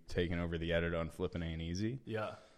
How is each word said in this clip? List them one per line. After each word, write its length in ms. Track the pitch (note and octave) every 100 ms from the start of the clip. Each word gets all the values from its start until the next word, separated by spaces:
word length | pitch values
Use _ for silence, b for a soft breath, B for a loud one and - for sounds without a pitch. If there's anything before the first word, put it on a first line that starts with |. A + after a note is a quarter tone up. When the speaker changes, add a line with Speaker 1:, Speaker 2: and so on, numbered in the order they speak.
| -
Speaker 1:
taking 320 | - F2 F2
over 180 | E2+ E2
the 140 | E2
edit 220 | E2+ E2+
on 140 | E2+ E2
Flippin' 340 | - F2+ E2+
Ain't 200 | E2 E2
Easy. 380 | E2 F2+ A2 -
Speaker 2:
Yeah. 280 | - A2 G#2 - B